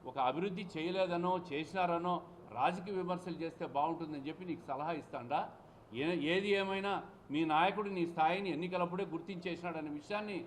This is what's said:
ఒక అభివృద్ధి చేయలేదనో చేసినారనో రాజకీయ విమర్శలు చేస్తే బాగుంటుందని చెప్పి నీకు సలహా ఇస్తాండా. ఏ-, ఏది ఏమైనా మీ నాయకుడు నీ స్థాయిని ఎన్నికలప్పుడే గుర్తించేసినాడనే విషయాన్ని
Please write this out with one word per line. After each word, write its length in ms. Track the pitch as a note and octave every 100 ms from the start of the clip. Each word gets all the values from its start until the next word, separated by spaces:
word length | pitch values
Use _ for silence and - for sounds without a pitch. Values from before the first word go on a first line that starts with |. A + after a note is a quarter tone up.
| -
ఒక 120 | C3+
అభివృద్ధి 480 | B2+ C#3+ G3 F3+ F#3 D#3+
చేయలేదనో 600 | E3 F#3+ F#3 F3 F3+ F#3 F3+
చేసినారనో 720 | C#3+ D#3+ F#3+ F3+ E3+ F3 E3+ - - -
రాజకీయ 400 | A2 D3 F3+ F#3
విమర్శలు 400 | F#3 F3+ F3 F3+
చేస్తే 320 | E3+ E3 - D3+
బాగుంటుందని 600 | C3+ D#3 E3+ D#3+ D3 C#3
చెప్పి 160 | E3
నీకు 180 | F3+ D3 -
సలహా 260 | C3+ D#3
ఇస్తాండా. 600 | D#3+ - C#3 A#2+ D#3 G#3+ - - - -
ఏ-, 260 | A2+ D3+ F3 D3
ఏది 160 | F3+ G3+
ఏమైనా 520 | G3 G3 F#3+ G3+ F#3 - - -
మీ 140 | C#3+
నాయకుడు 440 | D#3+ D#3 F#3 F#3+ G3+
నీ 180 | F#3 E3+
స్థాయిని 440 | E3+ D#3+ F#3 G3
ఎన్నికలప్పుడే 540 | D3+ F3+ F3+ F3 F3+
గుర్తించేసినాడనే 840 | F#3 E3 F3+ F3+ F3+ E3+ F3 D#3+ D3+
విషయాన్ని 480 | D3 - G#3 G#3 F#3